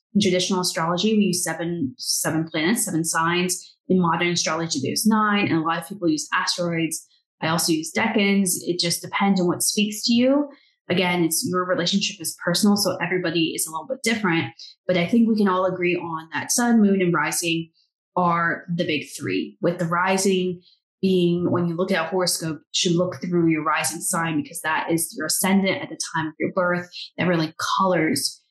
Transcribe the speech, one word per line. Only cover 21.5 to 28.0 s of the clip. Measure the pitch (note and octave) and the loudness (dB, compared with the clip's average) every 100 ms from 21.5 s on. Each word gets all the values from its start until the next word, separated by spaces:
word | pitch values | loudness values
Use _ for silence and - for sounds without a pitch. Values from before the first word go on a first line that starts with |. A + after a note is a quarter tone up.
when | F3 F3 | 0 0
you | E3 | -2
look | F#3+ | -2
at | F3+ E3 | 0 0
a | |
horoscope, | F#3 F3+ - D#3+ D3 | -2 0 -2 -4 -8
you | _ | _
should | - F#3 E3+ | -4 0 2
look | F3+ - | 0 -4
through | F3+ F3 E3 | -2 2 2
your | D#3 | 2
rising | D#3 D3 - E3 | 0 -2 -2 -4
sign | - F3 E3 D3+ | -4 -2 -2 -2
because | D3 - | -4 -8
that | D#3 D#3 - | -4 -4 0
is | E3 - - | -2 -2 -6
your | D#3 | -4
ascendant | - F#3+ G3 F#3+ D3+ | -2 2 2 2 -2
at | - | -6
the | D#3+ - | -10 -6
time | D#3+ D#3 | -4 -4
of | - | -4
your | F3 | -4
birth | F#3 F3+ F3 F3 - - - | 0 0 0 -4 -14 -18 -4
that | F3 | 0
really | E3+ D#3 - - - | 0 -2 -4 -4 0
colors | F#3+ F3 | 2 2